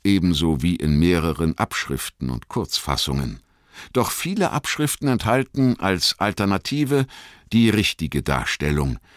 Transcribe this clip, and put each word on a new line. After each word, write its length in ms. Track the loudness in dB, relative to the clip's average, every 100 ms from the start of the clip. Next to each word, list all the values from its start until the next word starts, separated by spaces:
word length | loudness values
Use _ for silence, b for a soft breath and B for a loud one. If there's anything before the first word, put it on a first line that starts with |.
ebenso 560 | 0 2 4 2 2 2
wie 160 | 0 0
in 220 | 2 4
mehreren 580 | 4 4 2 0 -2 0
Abschriften 720 | -4 -4 -6 -6 -6 -8 -6
und 200 | -6 -6
Kurzfassungen. 920 | -6 -4 -6 -4 -4 -2 -2 -4 -8 B B B B B
Doch 160 | -2 -2
viele 400 | -2 -4 -2 -2
Abschriften 580 | -2 -4 -2 -2 -2 0
enthalten 680 | 0 2 0 0 0 0 2
als 400 | 0 0 0 0
Alternative 880 | -2 0 0 0 -2 -2 0 2 0 B B B _
die 200 | 4 6
richtige 520 | 4 2 -2 -4 -2
Darstellung, 760 | 0 -2 -2 -2 0 0 0 -4 b